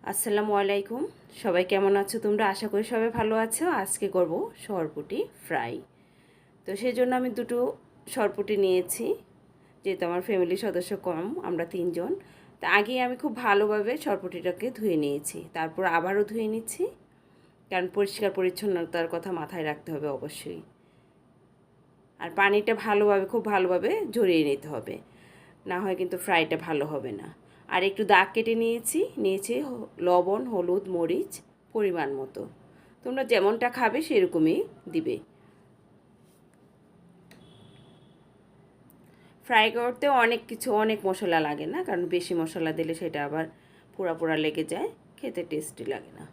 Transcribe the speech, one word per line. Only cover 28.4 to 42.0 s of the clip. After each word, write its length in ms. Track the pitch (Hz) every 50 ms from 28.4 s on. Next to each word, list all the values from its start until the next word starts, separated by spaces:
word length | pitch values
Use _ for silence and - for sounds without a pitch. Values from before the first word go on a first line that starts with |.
| 226 226 226
নিয়েছি, 460 | 226 226 226 233 233 226 - - 311 427 - -
নিয়েছি 380 | - 214 190 190 190 196 - 233 262
হ-, 280 | 302 277 247 233 220 - - -
লবণ, 420 | 170 180 180 180 175 185 202 220 262
হলুদ, 380 | 254 226 185 175 175 180 202 196 190
মরিচ 440 | 185 170 170 160 180 294 392 - - - - _ _ _ _ _
পরিমাণ 360 | _ 220 214 196 175 170 147 139 139
মতো। 280 | 135 135 131 - - - - - - - - - - - - - _ -
তোমরা 180 | 247 254 269 269
যেমনটা 440 | - 240 202 190 202 220 226 240 240
খাবে 280 | 233 254 254 220 220 277
সেরকমই 560 | 320 - 294 214 185 175 - 170 156 160 170 302 440 - - - - 180
দিবে। 280 | - 165 - - 117 - - _ - _ _ _ _ _ _ _ _ _ _ _ _ _ _ _ _ _ _ _ _ _ _ _ _ _ _ _ _ _ _ _ _ - _ - - - - - - - - - - - - - - - - - - - - _ _ _ _ _ _ _ _ _ _ _ - _ _ _ _ _ - - - - - _ - - _ _ _
ফ্রাই 200 | - 247 220 220 220
করতে 360 | - 233 240 247 247 240 - 285 277
অনেক 240 | 254 233 226 240 220 - -
কিছু, 200 | 226 220 - 262
অনেক 260 | 208 214 214 220 220 208 196
মশলা 340 | 190 190 190 214 180 170 160
লাগে 260 | 156 147 147 147 151
না, 120 | 156 226 339 370
কারণ 200 | 359 214 175